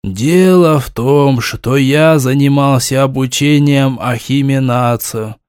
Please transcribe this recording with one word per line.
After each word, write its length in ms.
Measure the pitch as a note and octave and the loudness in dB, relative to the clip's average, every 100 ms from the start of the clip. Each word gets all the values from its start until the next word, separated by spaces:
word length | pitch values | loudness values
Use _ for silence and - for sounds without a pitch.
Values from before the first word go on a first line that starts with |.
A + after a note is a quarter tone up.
Дело 720 | G2+ F#2+ C3 F3+ F#3 F3+ E3+ D3+ | -10 -4 0 2 4 4 4 2
в 120 | - | -2
том, 500 | - B2 C#3+ C#3 C3 | -6 0 2 2 0
что 360 | - A2 A#2 C3+ | -4 -6 -2 0
я 440 | C3+ C#3+ D#3+ D#3 | 0 2 2 2
занимался 800 | B2+ C#3 C#3 C#3+ C#3 C3 - C3 | 0 0 2 2 2 0 0 -2
обучением 960 | C3+ C3+ C3 - D3 D3 C#3+ C#3 C3+ B2+ | -2 -2 -4 -2 0 2 2 2 0 -2
Ахиме 600 | A#2 A#2 - C#3 C3+ C3+ | -6 -6 -4 -2 0 -2
Наца 760 | C3 B2 B2 A#2+ - A#2 A2 A2 | 0 0 0 -2 -6 -10 -10 -14